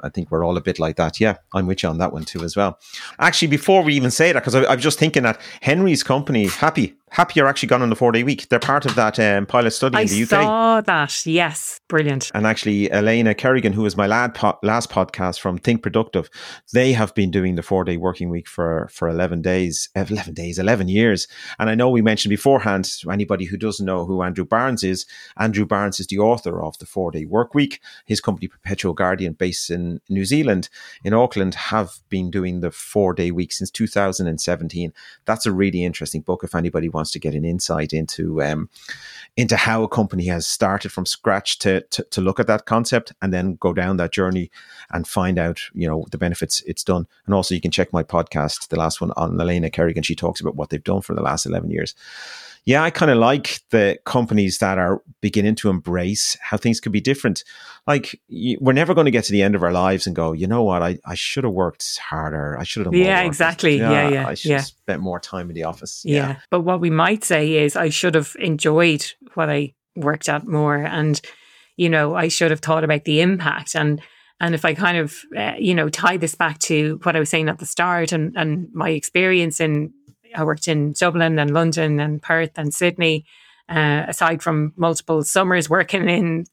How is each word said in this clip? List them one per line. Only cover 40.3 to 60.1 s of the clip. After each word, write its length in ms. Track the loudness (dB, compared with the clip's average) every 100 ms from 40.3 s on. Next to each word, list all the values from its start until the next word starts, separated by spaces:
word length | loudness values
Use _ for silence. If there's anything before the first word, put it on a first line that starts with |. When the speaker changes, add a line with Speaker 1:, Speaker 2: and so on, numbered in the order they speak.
| -2 -4
Speaker 1:
started 460 | 0 0 0 -4
from 140 | -6 -6
scratch 520 | -4 0 0 -2 -4
to, 220 | 0 0
to, 240 | -2 -8
to 160 | -6 -2
look 180 | 0 0
at 80 | 2
that 200 | 0 2
concept 480 | 0 2 -2 -2 -6
and 100 | -2
then 220 | 0 -2
go 180 | 0 -2
down 240 | 0 0 0
that 160 | -2
journey 380 | 0 0 0 -4 -10 -20 -20 -10
and 180 | -8 -4
find 300 | -2 0 2
out, 200 | 0 -4 -10
you 160 | -6 -2
know, 160 | -2 -4
the 80 | -4
benefits 440 | -4 -2 -4 -4 -6
it's 180 | -8
done. 220 | -2 -2 -2 _
And 100 | 0
also 200 | 0 2
you 60 | -2
can 80 | -2
check 200 | 0 0
my 120 | -2
podcast, 640 | 0 -2 -2 -2 -2 -4 -6
the 100 | -2
last 220 | -2 -2
one 120 | -6 -2
on 240 | -2 0
Elena 300 | 0 0 -2
Kerrigan. 320 | 0 -2 0
She 120 | -4
talks 280 | -4 -4 -4
about 140 | -6 -6
what 120 | -6
they've 160 | -6
done 160 | -2 -4
for 140 | -2
the 80 | -4
last 240 | -2 -2 -2
eleven 240 | -4 -4
years. 240 | -4 -6 -8 -20 -18 -18 -18 -20 -8 0
Yeah, 160 | 2
I 80 | 2
kinda 240 | 2 4
like 480 | 6 6 4 0 -10 0
the 280 | 2 4 2
companies 540 | -2 0 2 2 2 2
that 180 | 0 2
are 260 | 0 0 -6 -6
beginning 320 | -2 2 2 2
to 140 | 2
embrace 640 | 0 0 -2 -2 -2 -4 -4
how 160 | -4 -2
things 200 | 0 0
could 140 | 0
be 80 | -2
different. 420 | 0 0 0 -2 -6 -20 -20 -10 -2
Like, 340 | -2 -2 -14 -14
y-, 280 | -6 -4 0
we're 140 | 4
never 180 | 4 4
gonna 180 | 4 4
get 140 | 4
to 80 | 2
the 80 | 4
end 140 | 4
of 80 | 4
our 100 | 2
lives 340 | 2 2 0
and 80 | -2